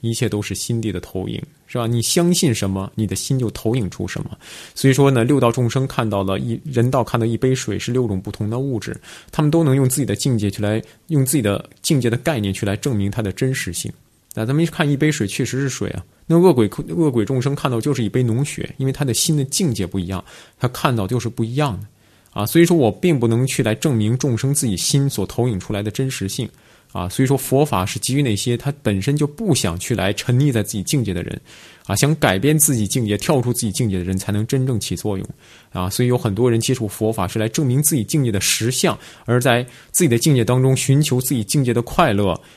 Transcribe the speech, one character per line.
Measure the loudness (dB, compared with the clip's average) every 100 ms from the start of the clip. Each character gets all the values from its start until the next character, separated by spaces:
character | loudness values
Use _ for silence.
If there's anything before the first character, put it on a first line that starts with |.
一 | -6
切 | -2 -2
都 | -2
是 | -4
心 | -6 -4 -4
地 | -2
的 | -6
投 | -8 -8 -6
影， | -8 -10 _ _
是 | -4
吧？ | -2
你 | 0
相 | 0 2 2
信 | 2 2
什 | 2 -2
么， | -2 -4
你 | -4 -2
的 |
心 | -2 -2 -2
就 | -2
投 | -2 -2 -2
影 | -2
出 | -6 -8
什 | -6
么。 | -8 -12 -18 -20 -16
所 | 0 2
以 |
说 | 6 4
呢， | 4
六 | 4 4
道 | 4
众 | 2 0
生 | 0 -2
看 | -2 -2
到 | 0
了 | 0 -2
一， | -2 -6
人 | -2 0 2
道 | 2
看 | 0 0
到 | 0
一 | 0
杯 | 0
水 | 0 -2 -6
是 | -2
六 | -2 0
种 | -2
不 | -6
同 | -6 -4
的 | -4
物 | -4 -4
质， | -6 -12 -16 -20 -8
他 | 0
们 | 2
都 | 4
能 | 4 4
用 | 2
自 | 0
己 | -2
的 | 0
境 | 0 0
界 | 0
去 | -2
来， | -2 -2 -4 -18 -2
用 | 0 2
自 | 2
己 |
的 | 2 0 -4 -10
境 | 0 2
界 | 2
的 | 0
概 | -2 -2
念 | -2
去 | -2
来 | -2
证 | -2 -2 -2
明 | -2
它 | -2
的 | -4
真 | -2 -2
实 | -2 -6
性。 | -6 -8 -12 _ _ _
那 | -6 -2
咱 | 0
们 |
一 | 0
看 | 0 0
一 | 2
杯 | 2
水 | 0 -4
确 | -2
实 | -4 -2
是 | -4
水 | -4 -6
啊， | -6 -12 _ 2
那 | 6
恶 | 6
鬼， | 6 2 0 -6
恶 | 0 0
鬼 | 0
众 | 0 0
生 | 0
看 | -2 -2
到 | -2
就 | 0
是 | 0
一 | 0
杯 | 0
脓 | 2 0
血， | -2 -6 -10 -4
因 | -4
为 |
他 | -2
的 | -2
心 | 0 2 0
的 |
境 | 0 0 0
界 | 0 -2
不 | -4
一 | -4
样， | -6 -8 -20 -20 _
他 | -4
看 | 0 0 0
到 | 0
就 | -2
是 | -4
不 | -4
一 | -4 -2
样 | -2 -4
的。 | -10 _ _ _ _
啊， | -6 2
所 | 6
以 |
说 | 6
我 | 6 4
并 | 2 2 2
不 | 2
能 | 2
去 | 0 0
来 | 0
证 | 0 2
明 | 2 2 2
众 | 0 0
生 | 0
自 | 0 0
己 | -2
心 | 0 2 2
所 | 0 -4
投 | -2 -2
影 | -2
出 | -4
来 | -4
的 | -4
真 | -4 -4
实 | -4 -6
性 | -4 -8 -10 _ _ _
啊， | -8 -6
所 | 0
以 | 2
说 | 2
佛 | 2 2 2
法 | 0
是 | -2 -4
基 | -2
于 | 0
那 | 0 0
些 | -2 -2
他 | -4 -4
本 | -2 0
身 | 0 0
就 | -2
不 | -2 0
想 | 0 0 -4
去 | -4 -2
来 | 0
沉 | -2 0 2
溺 | 4
在 | 2
自 | -2
己 | -4
境 | -2 0
界 | 0
的 | -4
人 | -6 -10 -14 -20 -20 -16 -4
啊， | 0
想 | 2
改 | 2 2 2
变 | 2 4
自 | 4
己 | 2 0
境 | 0
界、 | 0 0
跳 | 2 2
出 | 0
自 | -2
己 | -2
境 | 0 0
界 | 0
的 |
人 | -2 -4
才 | -2
能 | -4 -2
真 | -2
正 | 0 -2
起 | -4
作 | -4 -4 -6
用 | -8 -14 -20 -20 _
啊。 | -6 -4
所 | 0
以 | 2
有 | 2
很 | 0
多 | 2 2
人 | 2
接 | 0
触 | -2 -4
佛 | -2 -2
法 | 0 -2
是 | -2
来 | -2
证 | 0 0
明 | 2
自 | 2 0
己 |
境 | 0 0
界 | 0
的 | 0
实 | 0 0 -2
相， | 0 0 -2 -10 -12
而 | 0 2
在 | 4 2 0 -14 -6
自 | 0
己 | 2
的 | 4
境 | 4
界 | 4
当 | 4 2
中 | 4 2
寻 | 4 2
求 | 4 0
自 | 0
己 | -2
境 | 0 0
界 | 2
的 | 0
快 | 0 0 2
乐， | 2 0 -2 -8